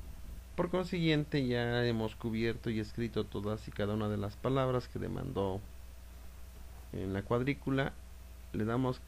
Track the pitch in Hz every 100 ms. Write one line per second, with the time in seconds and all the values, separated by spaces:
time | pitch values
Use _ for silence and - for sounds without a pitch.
0 | - - - - - - 175 180 180 180
1 | 165 151 147 147 123 120 120 120 120 113
2 | 110 - 117 110 113 110 120 110 104 -
3 | 117 110 104 104 101 107 - - 101 107
4 | 107 104 101 - 127 135 131 127 - 101
5 | 92 92 90 92 98 98 104 - - -
6 | - - - - - - - - - 92
7 | 95 98 104 120 131 135 - 135 143 -
8 | - - - - - - 107 120 127 127